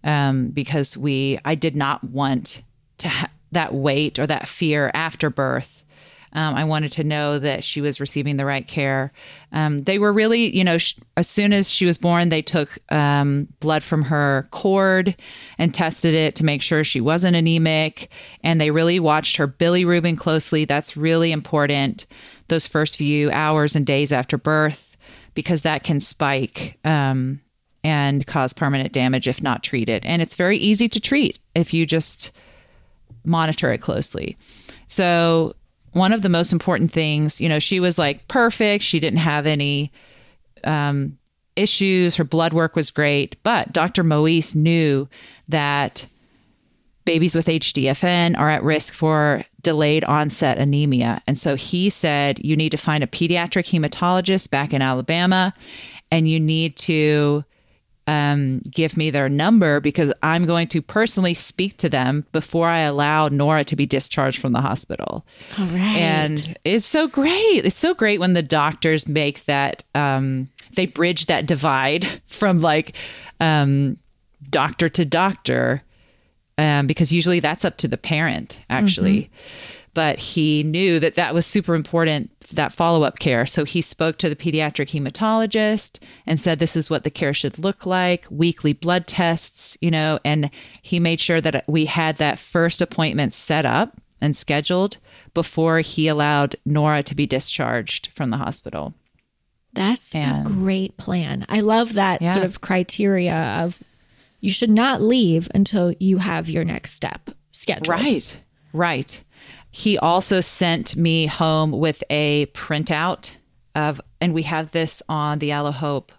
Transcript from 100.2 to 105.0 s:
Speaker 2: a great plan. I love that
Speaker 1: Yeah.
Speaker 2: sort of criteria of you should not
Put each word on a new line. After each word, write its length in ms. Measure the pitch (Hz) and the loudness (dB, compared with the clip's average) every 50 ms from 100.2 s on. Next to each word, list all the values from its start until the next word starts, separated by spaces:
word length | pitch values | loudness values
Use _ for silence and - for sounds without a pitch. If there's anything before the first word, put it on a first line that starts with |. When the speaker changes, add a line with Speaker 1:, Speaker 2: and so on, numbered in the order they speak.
| 147 - - 143 143 | -2 -2 -2 -2 -2
Speaker 2:
a 40 | 220 | -2
great 480 | 202 190 185 190 190 190 190 - - - | -2 -2 0 0 0 -2 -2 -6 -8 -12
plan. 480 | - - 180 180 170 - - 190 - - | -8 -4 -4 -4 -4 -4 -6 -8 -6 -4
I 120 | - 214 | -2 0
love 340 | 208 214 220 226 240 226 226 | 2 2 2 2 2 0 0
that 260 | 208 196 196 180 - | 0 0 0 0 0
Speaker 1:
Yeah. 120 | 170 170 185 | 0 0 0
Speaker 2:
sort 120 | 196 190 | 2 0
of 160 | 185 190 - | -2 -4 -8
criteria 720 | - - 196 185 180 - - - 208 196 196 185 175 175 170 160 160 120 101 - | -6 -2 0 0 0 -2 -2 0 0 2 2 2 2 0 0 -2 -2 -2 -2 -2
of 220 | 170 175 175 - - _ _ _ _ _ _ _ _ _ _ _ | -4 -4 -6 -8 -18 _ _ _ _ _ _ _ _ _ _ _
you 100 | - 196 | -4 -4
should 200 | 190 - 247 226 | -2 0 2 4
not 320 | 214 220 233 262 269 - | 4 4 4 2 0 2